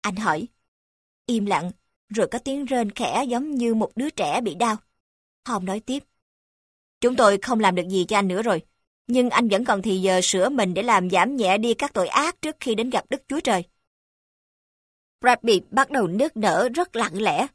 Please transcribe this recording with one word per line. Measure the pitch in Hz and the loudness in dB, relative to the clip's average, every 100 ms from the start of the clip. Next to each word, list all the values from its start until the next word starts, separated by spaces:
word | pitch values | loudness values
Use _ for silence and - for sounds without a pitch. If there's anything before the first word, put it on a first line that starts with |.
Anh | 214 190 | -8 -4
hỏi. | 214 156 240 _ _ _ _ _ _ _ - | -2 -2 -6 _ _ _ _ _ _ _ -4
Im | 233 202 | -2 0
lặng, | 175 175 - _ _ _ | 0 -2 -10 _ _ _
rồi | 214 226 | -2 -2
có | 240 | -2
tiếng | - 277 269 | -6 -6 -2
rên | 254 214 | -2 -2
khẽ | - 185 165 262 | -4 -2 -2 -2
giống | 240 302 277 | -4 -2 -2
như | 240 226 | 0 0
một | 214 - | 0 -2
đứa | 285 | -6
trẻ | - 160 175 | -2 -2 -2
bị | 220 160 | -4 -2
đau. | 233 214 _ _ _ _ _ _ - | -2 -2 _ _ _ _ _ _ -8
Holmes | 208 180 | -6 -4
nói | 202 | -6
tiếp. | - 277 _ _ _ _ _ _ _ _ _ _ | -6 -8 _ _ _ _ _ _ _ _ _ _
"Chúng | 240 254 | 0 6
tôi | 220 202 | 4 4
không | 240 233 | 0 2
làm | 202 180 | 2 2
được | 175 | -2
gì | 190 175 | -2 0
cho | 214 | 0
anh | 196 | 0
nữa | 185 | -2
rồi, | 226 180 - _ _ _ - | -2 -2 -4 _ _ _ -2
nhưng | 247 247 | 0 2
anh | - 233 | 2 2
vẫn | 202 254 | 0 2
còn | 202 | 0
thì | 214 190 | 0 0
giờ | 190 185 | 2 2
sửa | 180 190 202 | 2 2 2
mình | 277 196 | 2 0
để | 175 | 0
làm | 240 208 180 | 2 2 2
giảm | 180 202 277 | 2 2 2
nhẹ | 196 202 | 0 2
đi | 233 | 0
các | 220 285 | -2 -2
tội | 214 180 | -2 0
ác | - 302 - | 0 0 -4
trước | 311 311 | -10 -6
khi | 254 214 | -4 -2
đến | 247 | -2
gặp | 233 - | -4 -4
Đức | 277 _ | -8 _
Chúa | 294 | -4
Trời." | 285 190 175 _ _ _ _ _ _ _ _ _ _ _ _ _ _ _ | 0 -2 -2 _ _ _ _ _ _ _ _ _ _ _ _ _ _ _
Bradby | 247 240 233 190 - | 2 2 2 2 2
bắt | 220 269 | 0 0
đầu | 277 185 | 0 0
nức | 190 302 220 | 0 0 0
nở | 208 165 240 | 0 2 0
rất | 247 349 - | -2 -4 -2
lặng | 214 175 | -4 -2
lẽ. | 208 151 269 | -2 0 -4